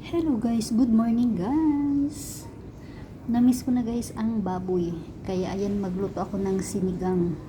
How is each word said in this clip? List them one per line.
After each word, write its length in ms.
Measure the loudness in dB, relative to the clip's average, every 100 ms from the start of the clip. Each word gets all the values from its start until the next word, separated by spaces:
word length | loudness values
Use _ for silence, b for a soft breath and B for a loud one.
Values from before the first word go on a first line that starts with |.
| -2
Hello 320 | 0 2 2
guys, 320 | 2 0 2
good 160 | 2 6
morning 480 | 6 4 4 2 2
guys. 1120 | 2 4 4 4 2 2 0 -2 -10 -12 -12 -14 -14 B B B B B -2
Namiss 320 | 4 6 4
ko 80 | 2
na 160 | 0 0
guys 240 | -2 -4 -2
ang 240 | -2 0
baboy. 480 | -2 -2 0 0 0 -4 -10 -10
Kaya 320 | -4 -2 -2
ayan, 240 | -2 -2 -2
magluto 480 | -2 -2 -4 -4 -4
ako 160 | -2
ng 160 | 0 0 -2
sinigang. 720 | -2 0 0 0 2 0 -2